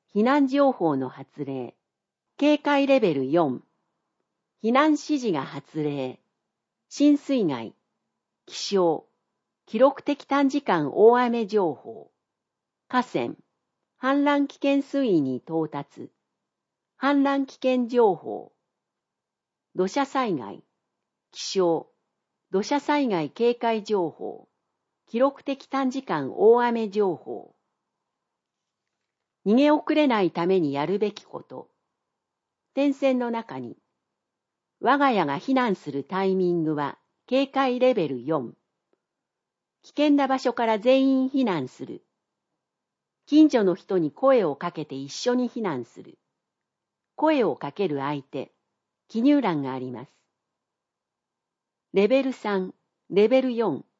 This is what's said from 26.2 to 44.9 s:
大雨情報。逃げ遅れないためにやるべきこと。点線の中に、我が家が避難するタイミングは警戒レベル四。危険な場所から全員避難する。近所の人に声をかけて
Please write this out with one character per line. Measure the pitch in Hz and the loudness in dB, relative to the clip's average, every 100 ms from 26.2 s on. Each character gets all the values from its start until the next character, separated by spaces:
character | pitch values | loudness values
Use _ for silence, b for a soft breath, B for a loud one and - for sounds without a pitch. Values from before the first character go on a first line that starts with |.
| 131 | -4
大 | - 214 240 | 2 4 6
雨 | 240 233 214 | 2 -2 -4
情 | 208 190 147 | -2 -2 -4
報。 | - 107 - _ _ _ _ _ _ _ _ _ _ _ _ _ _ _ _ _ _ _ | -10 -14 -16 _ _ _ _ _ _ _ _ _ _ _ _ _ _ _ _ _ _ _
逃 | 190 | 0
げ | 240 294 | 4 4
遅 | 302 - | 2 0
れ | 302 285 | 2 2
な | 220 | 2
い | 170 | 0
た | - | 0
め | 175 190 | 0 2
に | 147 | 0
や | 139 | -2
る | 151 196 | -2 -2
べ | 208 | -4
き | - | -6
こ | - 123 | -16 -18
と。 | - 127 - _ _ _ _ _ _ _ _ _ _ | -16 -18 -20 _ _ _ _ _ _ _ _ _ _
点 | 269 285 | -2 -2
線 | 269 269 247 | 0 0 0
の | 240 | -2
中 | 226 226 131 | -6 -8 -10
に、 | 117 - _ _ _ _ _ _ _ _ _ - | -12 -14 _ _ _ _ _ _ _ _ _ -4
我 | 220 277 | 0 2
が | 277 | 2
家 | 208 | 2
が | 147 139 | 0 -4
避 | - | -2
難 | 262 240 | 0 0
す | 185 147 | -4 -8
る | 139 | -8
タ | 135 185 | -6 -4
イ | 196 | 0
ミ | 190 180 | 0 0
ン | 170 | 0
グ | 156 | -2
は | 147 143 - _ _ | -2 -4 -8 _ _
警 | - 262 277 | -4 -2 -2
戒 | 269 262 247 | -2 -2 2
レ | 254 | 2
ベ | 208 147 | 2 -2
ル | 127 | -4
四。 | 131 156 151 - _ _ _ _ _ _ _ _ _ _ _ _ | -4 -4 -4 -14 _ _ _ _ _ _ _ _ _ _ _ _
危 | _ | _
険 | - 302 | 0 2
な | 285 269 | 2 2
場 | 262 | 0
所 | 247 | -2
か | 240 | -2
ら | 226 214 | 0 0
全 | 247 269 269 | 2 4 4
員 | 262 262 | 2 0
避 | 269 | 0
難 | 233 160 131 | 0 -2 -6
す | - | -10
る。 | - - _ _ _ _ _ _ _ _ _ _ _ _ | -14 -14 _ _ _ _ _ _ _ _ _ _ _ _
近 | - 302 302 | 2 6 6
所 | 240 | 4
の | 190 | 0
人 | - - 185 | -2 -2 -2
に | 151 | -2
声 | - 269 254 | 0 2 4
を | 165 135 | 2 -2
か | 175 | -8
け | 160 | -10
て | 147 | -10